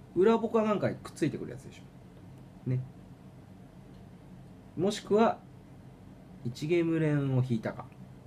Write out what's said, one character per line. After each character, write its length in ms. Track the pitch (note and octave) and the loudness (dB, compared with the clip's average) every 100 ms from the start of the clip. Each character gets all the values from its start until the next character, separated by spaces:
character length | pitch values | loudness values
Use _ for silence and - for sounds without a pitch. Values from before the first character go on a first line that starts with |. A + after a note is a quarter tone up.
| - | -4
裏 240 | - G#3+ A3+ | 4 6 6
ボ 120 | A3 | 4
カ 120 | A3+ | 2
な 100 | G#3+ | 4
ん 60 | G3+ | 2
か 100 | A#2 | 0
に 60 | - | -2
く 140 | - | -10
っ 20 | - | -2
つ 100 | D#3 | -2
い 40 | |
て 60 | F2+ | -2
く 80 | |
る 60 | - | -8
や 60 | - | -10
つ 80 | |
で 80 | - | -14
し 80 | - | -18
ょ。 20 | - - - - - - - - B2+ | -20 -20 -20 -20 -20 -18 -20 -10 -2
ね。 80 | B2+ - - - - - - - - - - - - - - - - - - - - | -2 -4 -14 -20 -20 -20 -20 -20 -20 -20 -20 -20 -20 -20 -20 -20 -20 -20 -20 -12 -2
も 160 | F#3+ | -2
し 80 | A3 | -2
く 160 | - G#3 | 2 4
は、 220 | A3+ - - - - - - - - - - - | 4 2 -8 -20 -20 -20 -20 -20 -20 -20 -20 -10
一 240 | B2 - D3+ | -8 -6 0
ゲ 140 | F3 | 2
ー 20 | |
ム 160 | E3 E3 | 4 2
連 360 | D#3 D3 C#3 C3 | 4 2 4 2
を 60 | |
引 140 | B2+ A2+ | 2 0
い 20 | |
た 140 | A#2 | -2
か。 140 | - - - - - | -6 -14 -16 -18 -18